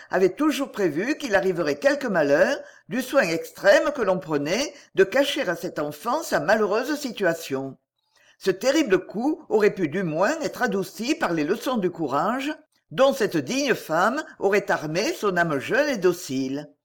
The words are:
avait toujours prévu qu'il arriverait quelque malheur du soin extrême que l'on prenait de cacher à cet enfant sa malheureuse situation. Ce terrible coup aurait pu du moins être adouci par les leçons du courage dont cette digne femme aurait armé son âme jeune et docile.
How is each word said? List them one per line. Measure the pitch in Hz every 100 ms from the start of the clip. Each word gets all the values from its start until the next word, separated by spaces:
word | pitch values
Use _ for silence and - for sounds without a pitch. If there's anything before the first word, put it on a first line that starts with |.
| -
avait | 180 185
toujours | - 302 269 277
prévu | - 190 143 233 302
qu'il | 269 196
arriverait | 185 170 156 139
quelque | 277 277 262
malheur | 180 143 147 214 285 - - -
du | 226
soin | - 285 196
extrême | 165 - - 190 294 311
que | 277
l'on | 202 185
prenait | 156 147 143 202 294 - - 156
de |
cacher | 190 247 277 330 233
à | 170
cet | 175 -
enfant | 147 147 226 277
sa | - 175
malheureuse | 151 220 208 214 262 302
situation. | 262 208 190 160 - 131 135 131 _ _ _ _ _ _
Ce | -
terrible | 180 254 285 262 180 -
coup | 185 254 320 -
aurait | 220 202 190
pu | 165
du | 170
moins | 180 151 202 320
être | 240 -
adouci | 240 196 180 - 233
par | 320 208
les | 170
leçons | 147 226 - 247
du | 180
courage | 170 151 139 175 254 269 311 _ _ _
dont | 151 269
cette | 196 208 165
digne | 135 254 285 190
femme | - 160 196 277 311 -
aurait | 196 202 196
armé | 175 151 160 233
son | 370 208 175
âme | 170 143
jeune | 120 214 302
et | 247
docile. | 180 170 - 131 131 139 147 _